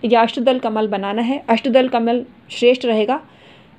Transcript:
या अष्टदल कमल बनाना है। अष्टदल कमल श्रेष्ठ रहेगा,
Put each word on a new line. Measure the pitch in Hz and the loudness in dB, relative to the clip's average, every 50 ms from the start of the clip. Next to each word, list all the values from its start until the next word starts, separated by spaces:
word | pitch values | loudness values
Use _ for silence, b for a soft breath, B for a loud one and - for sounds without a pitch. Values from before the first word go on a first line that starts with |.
| - | -2
या | 214 240 226 | 2 2 2
अष्टदल | 233 233 - 269 233 262 254 254 | 2 2 0 -2 0 0 0 -2
कमल | 247 226 214 214 220 | -2 -4 -4 -2 -4
बनाना | 202 202 196 196 196 208 226 | -2 -4 -4 -4 -4 -4 -4
है। | 233 240 269 285 - - | -2 -4 -4 -4 -2 0
अष्टदल | 226 226 - 269 233 262 262 | 0 0 0 2 2 2 2
कमल | 254 254 233 226 233 240 247 247 - - _ _ - | 2 0 0 0 0 -2 -2 -4 -8 -16 _ _ -14
श्रेष्ठ | - - 240 240 254 254 - | -4 2 2 2 2 2 0
रहेगा, | 240 220 220 208 202 269 311 - b b b b b b b b b b | -2 0 0 0 0 -2 -4 -6 b b b b b b b b b b